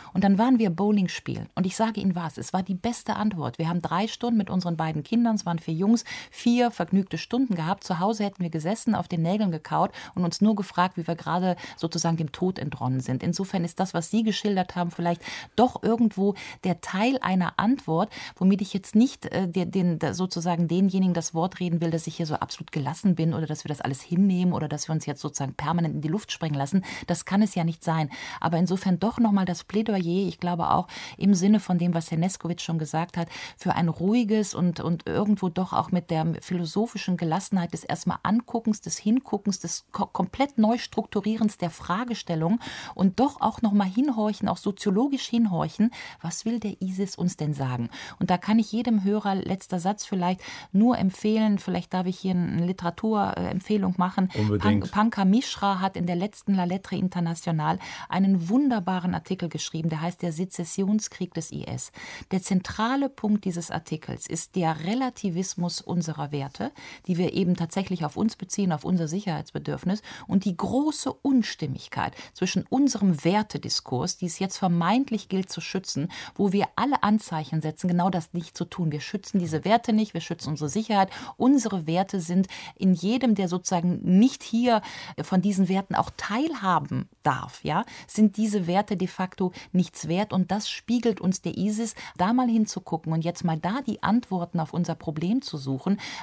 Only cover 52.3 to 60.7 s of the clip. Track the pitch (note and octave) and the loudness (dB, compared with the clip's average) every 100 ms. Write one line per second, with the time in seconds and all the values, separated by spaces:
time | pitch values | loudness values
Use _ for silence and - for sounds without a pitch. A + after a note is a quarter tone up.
52.3 | F3+ E3+ - F3 F#3 F3 E3+ A3 G#3+ G3 | 0 0 0 0 -2 -4 -2 0 2 0
53.3 | - F3+ F#3 - G#3 F#3+ F3+ F#3 - F#3 | 0 -2 -2 0 0 2 2 0 2 0
54.3 | - G#2+ G#2 G2+ G#2+ - G3+ A3 A3 F#3+ | 2 2 4 4 4 2 2 2 4 4
55.3 | G#3 C4+ - G3+ F#3+ F#3+ F#3+ F3 F3 G3 | 4 2 -2 0 0 0 0 -2 0 -2
56.3 | - - F#3+ F3 F#3 - F#3 F#3 F3+ E3+ | -4 0 2 2 -2 -4 -2 -2 0 -2
57.3 | E3 - D#3+ D3+ F3 - - - F3+ G3 | -2 -2 0 0 -2 -4 -14 -4 2 4
58.3 | F#3+ E3 A#3 D4 A3+ F3 F#3 F3 F3+ - | 4 4 2 4 2 0 -2 0 -2 -4
59.3 | F#3 E3+ D#3 - E3 D#3+ D#3 E3 F3+ F3 | -4 -4 -6 -6 -4 -2 -2 -4 -4 -4
60.3 | D#3 F#3 - E3+ | -4 -4 -6 -6